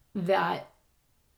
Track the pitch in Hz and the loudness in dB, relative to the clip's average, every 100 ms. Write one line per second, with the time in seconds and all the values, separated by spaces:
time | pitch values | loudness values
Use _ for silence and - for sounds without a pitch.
0 | _ 208 175 185 175 175 - _ _ _ | _ -4 0 2 2 -2 -8 _ _ _
1 | _ _ _ | _ _ _